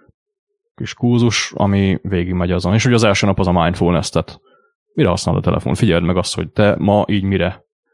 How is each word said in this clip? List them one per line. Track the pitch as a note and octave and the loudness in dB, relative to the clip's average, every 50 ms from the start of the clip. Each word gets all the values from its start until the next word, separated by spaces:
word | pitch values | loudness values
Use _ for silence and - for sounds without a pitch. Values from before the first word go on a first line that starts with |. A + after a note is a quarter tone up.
| _ _ _ _ _ _ _ _ _ _ _ _ _ _ _ | _ _ _ _ _ _ _ _ _ _ _ _ _ _ _
kis | - B2+ - - | -12 -12 -12 -8
kurzus, | - - A#2+ B2 A#2 A#2+ A#2 G#2 - - - - | -2 0 2 2 4 2 2 2 0 -4 -6 -2
ami | - G2+ G2 G2+ G2 G2 F#2+ F#2 - | 0 0 2 2 2 2 2 0 -2
végigmegy | - F#2+ F#2+ F2 F2+ F#2 F#2 F2+ F2+ F2+ | -2 -4 -4 -2 -2 -2 -2 -2 -2 -2
azon. | F2+ F2+ E2+ F2 G2+ | -2 -2 0 0 0
És | A2 - | 2 2
ugye | B2+ A#2+ | 2 2
az | A2+ A#2 | 2 2
első | G#2 G2 - - | 2 2 2 0
nap | G2+ F#2 - | 0 0 0
az | G2 | 0
a | F#2 F2+ F2+ | 2 2 2
mindfulness, | E2 E2+ - - F2 E2+ F2 D#2+ - - | 2 0 0 0 0 0 0 0 -2 -2
tehát | - E2 E2 - - - _ _ _ _ _ _ _ _ _ _ - | -4 -4 -4 -4 -12 -20 _ _ _ _ _ _ _ _ _ _ -2
mire | - C#3 F#2+ | 0 0 0
használod | F2 - - - - F#2 | 0 0 -2 -2 -2 -2
a | F#2+ | 0
telefon? | F2 E2+ E2 - - F2 | -2 -2 -2 -2 -4 -2
Figyeld | - B2+ G2+ E2 F2 | 0 2 2 2 2
meg | E2+ E2+ F2+ | 0 0 -2
azt, | F2+ - - - | -2 -2 -4 -6
hogy | - E2+ - | -8 -8 -6
te | - - G#2+ G2+ - - | -2 0 2 2 2 0
ma | - G2+ G2+ G#2 - - | 0 2 2 2 2 0
így | G#2 G2+ F#2 | -2 -2 -2
mire, | G2 G2 F#2 F2 F#2 G2 - _ _ _ _ _ _ | -2 -2 0 -2 -2 -6 -10 _ _ _ _ _ _